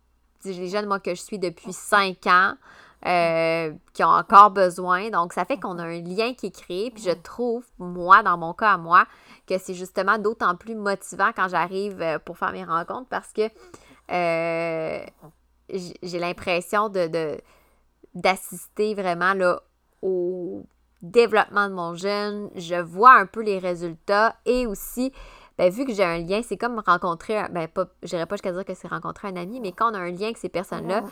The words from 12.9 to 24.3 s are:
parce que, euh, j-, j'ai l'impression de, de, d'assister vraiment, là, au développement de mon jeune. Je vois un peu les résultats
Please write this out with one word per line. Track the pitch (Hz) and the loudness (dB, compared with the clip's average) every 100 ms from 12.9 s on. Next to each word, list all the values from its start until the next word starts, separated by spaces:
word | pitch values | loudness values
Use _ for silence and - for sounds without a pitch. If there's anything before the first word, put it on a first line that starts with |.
| 214 262 | -10 -8
parce | 185 - | -10 -6
que, | - 220 - - - - - - | -4 -4 -6 -20 -20 -20 -20 -6
euh, | 175 170 165 165 165 165 160 160 147 - - 156 _ _ _ - | -2 0 0 -2 -2 -2 -4 -4 -6 -10 -18 -20 _ _ _ -10
j-, | 190 180 - | -10 -10 -12
j'ai | 180 175 | -8 -6
l'impression | 175 180 - 175 175 208 214 | -4 -4 -2 -2 0 -2 0
de, | 190 170 | 0 0
de, | 165 156 123 - _ _ _ _ _ - | 0 -2 -6 -12 _ _ _ _ _ -18
d'assister | 180 190 190 - 180 - - 214 | 0 0 0 -4 -14 -10 -4 -2
vraiment, | 202 185 170 180 | -2 -2 0 2
là, | 196 180 - - _ _ _ | 4 2 2 -4 _ _ _
au | 190 185 175 180 175 196 - _ _ _ | -2 -2 -2 -4 -8 -10 -14 _ _ _
développement | 170 233 233 208 - 208 202 | 2 4 6 4 2 0 0
de | |
mon | 190 170 | -2 -6
jeune. | 170 196 208 208 208 208 - | -4 -2 -2 -4 -6 -10 -12
Je | 165 | -4
vois | 175 170 175 247 | -4 -4 6 10
un | 247 190 | 10 6
peu | 220 | -4
les | 214 190 | -4 -2
résultats | 180 175 175 165 - 202 220 | -4 -4 -8 -8 0 2 2